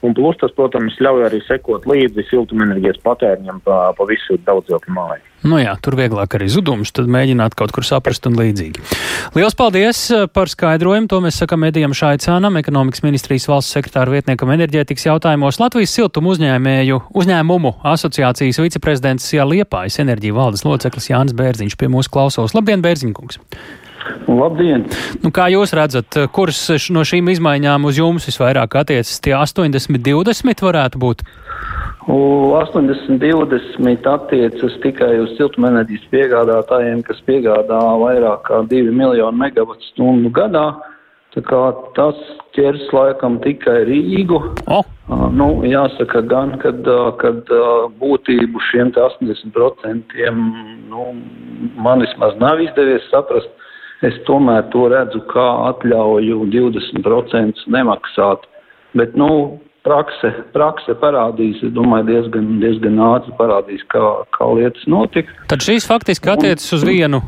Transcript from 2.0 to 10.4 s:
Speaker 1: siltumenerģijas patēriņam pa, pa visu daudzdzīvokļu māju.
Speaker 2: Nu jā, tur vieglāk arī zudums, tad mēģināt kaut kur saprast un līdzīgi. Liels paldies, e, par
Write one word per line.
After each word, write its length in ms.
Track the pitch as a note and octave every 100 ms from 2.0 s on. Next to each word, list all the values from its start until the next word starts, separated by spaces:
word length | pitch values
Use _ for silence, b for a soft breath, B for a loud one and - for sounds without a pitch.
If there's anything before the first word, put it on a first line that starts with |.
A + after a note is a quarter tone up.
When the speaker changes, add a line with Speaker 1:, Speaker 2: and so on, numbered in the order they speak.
| B2+ G#2 G2
Speaker 1:
siltumenerģijas 720 | B2 A2+ A2 G#2+ G2 G2 -
patēriņam 560 | - B2 A2+ F#2+ F#2+ F#2
pa, 240 | - F#2+ F2+
pa 160 | F#2 G2
visu 320 | G#2+ - F#2
daudzdzīvokļu 560 | F2 G2 - E2+ -
māju. 300 | F#2 F2 E2 _ _
Speaker 2:
Nu 160 | D#3 D#3+
jā, 160 | A#2 F#2+
tur 160 | -
vieglāk 380 | C3 B2+ G#2+ G2+
arī 120 | G#2 G2
zudums, 420 | C#3 F3 A#2+ G#2+
tad 160 | - B2
mēģināt 480 | B2 C3+ B2 A2
kaut 160 | - G#2+
kur 140 | - A2+
saprast 380 | C3+ C3 B2 B2+
un 80 |
līdzīgi. 460 | A#2 A2+ G2+ D#2+ - - B B B B -
Liels 180 | G#3
paldies, 440 | - A#3+ F#3 G#3 A#3 -
e, 120 | A#3 G3
par 240 | -